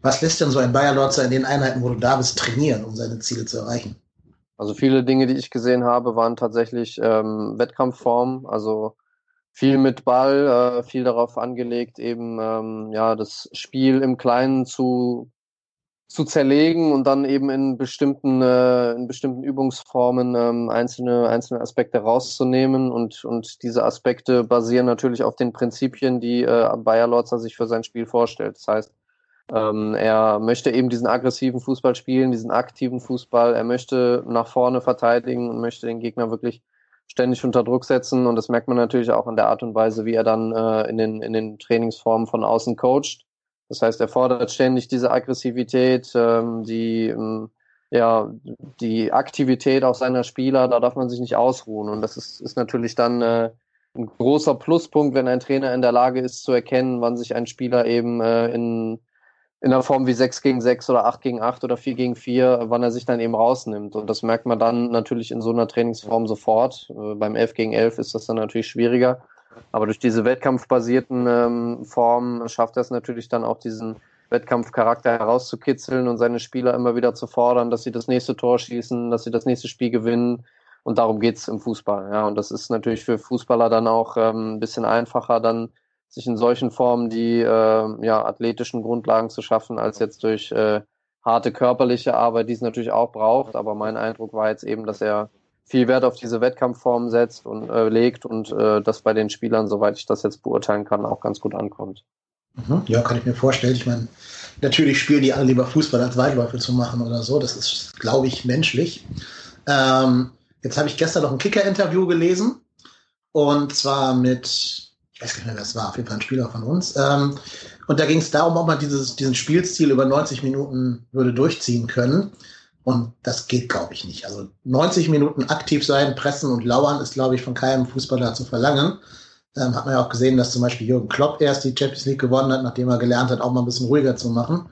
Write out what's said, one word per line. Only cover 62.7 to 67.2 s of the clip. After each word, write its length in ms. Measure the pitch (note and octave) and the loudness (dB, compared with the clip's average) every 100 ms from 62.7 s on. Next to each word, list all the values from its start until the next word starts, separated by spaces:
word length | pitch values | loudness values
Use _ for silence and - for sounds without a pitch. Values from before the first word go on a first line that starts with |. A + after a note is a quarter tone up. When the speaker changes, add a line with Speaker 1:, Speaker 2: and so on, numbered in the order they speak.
| A#2+ | 0
Speaker 2:
er 80 | A#2+ | 0
sich 140 | A#2+ | -2
dann 160 | A#2 A#2+ | -2 -2
eben 160 | A#2 A2 | 0 2
rausnimmt. 580 | A#2 B2+ - G#2 G#2 | 2 2 -4 -8 -8
Und 160 | G#2+ G#2+ | -8 -4
das 140 | A2 | -4
merkt 200 | A2+ A#2 | 0 -2
man 140 | B2+ A2+ | 0 2
dann 320 | A#2 A#2+ A#2+ | 2 2 0
natürlich 400 | A#2 G#2+ A#2 A2+ | -2 -2 -6 -6
in 100 | A#2+ | -6
so 100 | A2+ | -2
einer 180 | A#2 A2+ | 0 0
Trainingsform 580 | - A#2 A2+ G#2 A2+ A2+ | 0 -2 -4 -2 -2 -2
sofort. 640 | G#2+ - A2 B2+ - - | -4 0 2 2 -2 -18
Äh, 240 | - G#2+ | -12 -10
beim 220 | G#2 | -4